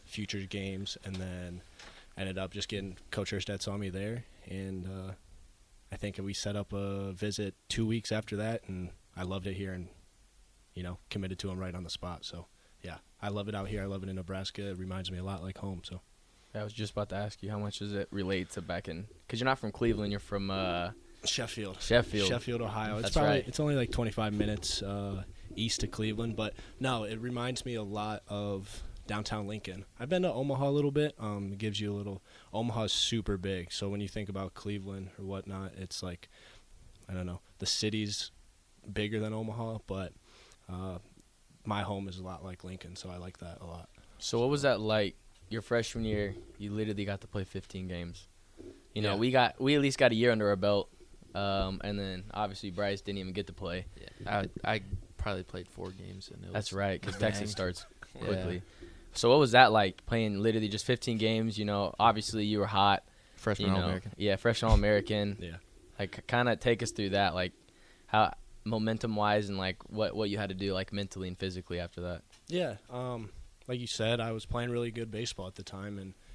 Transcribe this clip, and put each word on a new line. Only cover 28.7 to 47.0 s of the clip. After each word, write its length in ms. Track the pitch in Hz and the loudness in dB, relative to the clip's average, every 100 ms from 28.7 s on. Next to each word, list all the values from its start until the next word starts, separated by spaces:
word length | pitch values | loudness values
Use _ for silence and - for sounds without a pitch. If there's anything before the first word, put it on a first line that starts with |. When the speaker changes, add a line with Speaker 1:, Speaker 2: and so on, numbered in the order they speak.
| - - - - | -10 -10 -10 -6
Speaker 1:
downtown 400 | 107 104 110 101 | -4 -2 -4 -4
Lincoln. 380 | 107 98 92 98 - | -6 -8 -10 -12 -10
I've 100 | 131 | 0
been 140 | 180 | 2
to 100 | 180 | 2
Omaha 340 | 120 139 131 139 | 2 0 2 2
a 40 | |
little 200 | 147 143 | 4 4
bit. 220 | 143 151 - | 4 2 0
Um, 340 | 107 104 98 | -4 -2 -4
it 60 | 98 | -2
gives 200 | 107 98 | -2 0
you 120 | 104 | -2
a 40 | 101 | -2
little, 280 | 101 95 - - - | -4 -6 -10 -20 -6
Omaha's 400 | 104 117 110 104 | -2 0 0 0
super 460 | - - 113 104 98 | 2 2 2 0 0
big, 340 | 95 92 87 | 0 -4 -4
so 160 | - 101 | -4 -4
when 140 | 101 | -2
you 60 | 101 | -4
think 220 | 107 101 | -4 -6
about 260 | 95 95 - | -4 -6 -6
Cleveland 560 | 104 104 95 98 95 - | -6 -6 -6 -8 -8 -10
or 60 | 98 | -6
whatnot, 480 | 98 98 95 95 - | -6 -6 -6 -8 -8
it's 240 | 92 - | -8 -6
like, 280 | 92 90 - - - - - - - - - | -8 -8 -12 -20 -20 -20 -20 -20 -20 -20 -8
I 60 | |
don't 140 | 92 90 | -6 -4
know, 140 | 87 - - | -6 -10 -6
the 80 | 95 | -2
city's 640 | - 107 110 104 101 - - - _ _ _ 101 | 0 2 2 0 -2 -6 -10 -20 _ _ _ -8
bigger 280 | 101 107 110 | -2 0 0
than 120 | 110 | -2
Omaha, 460 | 110 110 113 113 110 - | -2 -4 -4 -4 -6 -4
but, 280 | 98 90 - - - - - - | -4 -4 -8 -20 -20 -20 -20 -10
uh, 300 | 90 95 92 - - - _ - - 110 | -8 -6 -8 -12 -20 -20 _ -20 -12 -4
my 180 | 104 | -2
home 240 | 101 98 98 | 0 -2 -4
is 100 | 92 | -8
a 60 | |
lot 200 | 92 87 | -10 -10
like 200 | 92 90 | -10 -12
Lincoln, 320 | 92 92 85 90 | -10 -12 -12 -12
so 140 | 92 | -10
I 80 | 90 | -10
like 200 | 90 - | -10 -12
that 220 | 87 82 | -12 -12
a 40 | 87 | -12
lot. 240 | 82 82 - - - | -12 -14 -20 -20 -10
Speaker 2:
So 220 | - 117 | 0 2
what 100 | 127 | 4
was 140 | 143 | 4
that 160 | 139 104 | 6 4
like, 360 | 107 107 98 - - - - | 4 4 4 -2 -18 -20 -6
your 120 | 110 | -6
freshman 420 | - 120 110 117 | 2 2 2 0
year? 320 | 110 107 101 98 - - | 0 2 0 -4 -12 -8
You 140 | 101 | -4
literally 340 | 104 107 101 | 0 0 0